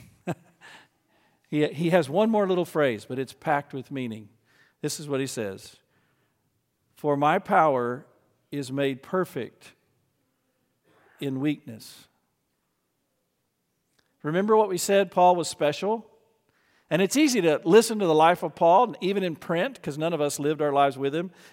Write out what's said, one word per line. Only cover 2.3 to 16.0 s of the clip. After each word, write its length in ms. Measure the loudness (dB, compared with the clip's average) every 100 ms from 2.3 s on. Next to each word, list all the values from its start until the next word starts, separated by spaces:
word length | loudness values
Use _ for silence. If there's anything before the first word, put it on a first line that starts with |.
more 180 | 0 0
little 160 | -2
phrase, 400 | -2 0 0 -2
but 140 | -8 -10
it's 140 | -10
packed 400 | -10 -4 -4 -4
with 180 | -14 -12
meaning. 380 | -10 -10 -10 -16 _ _ _ _ _
This 160 | -10 -8
is 80 | -6
what 120 | -6
he 60 | -6
says. 500 | -6 -8 -10 -18 -20 _ _ _ _ _ _ _ _ _ _ _
"For 220 | _ -2 0
my 220 | 2 0
power 680 | 2 2 4 2 -2 -6 -12 _ _ _ -12
is 220 | -10 -8
made 300 | -2 -2 -4
perfect 720 | -6 -4 -4 -6 -12 _ -20 _ _ _ _ _ _ _ _ _ _ _ _ _ _ -10
in 200 | -8 -4
weakness." 680 | -4 -4 -10 -18 -20 -20 _ _ _ _ _ _ _ _ _ _ _ _ _ _ _ _ _ _ _ _ _ _
Remember 340 | -4 -2 2 4
what 120 | 2
we 100 | 0
said? 320 | 0 2 2
Paul 260 | 4 4 4
was 120 | -2
special. 580 | -2 -2 -2 -4 -4